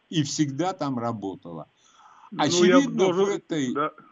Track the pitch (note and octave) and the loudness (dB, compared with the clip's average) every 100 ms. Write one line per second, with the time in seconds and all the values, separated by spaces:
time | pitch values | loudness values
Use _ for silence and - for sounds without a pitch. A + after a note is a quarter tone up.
0 | _ E3+ D3 - C#3+ C3+ F3+ F#3+ C#3+ B2 | _ -2 -2 -2 -2 -2 -4 -4 -6 -4
1 | A#2 A2+ G2 F2 E2+ D#2+ - _ _ _ | -4 -4 -8 -10 -12 -14 -16 _ _ _
2 | - - - G3+ G3 F3 F3+ F#3 - A3+ | -20 -20 -14 -2 0 4 6 6 4 2
3 | F#3 F3 G3+ E3+ - D#3+ C3 C3 D3+ - | 2 2 0 -2 -6 -4 -4 -2 -4 -6
4 | - | -20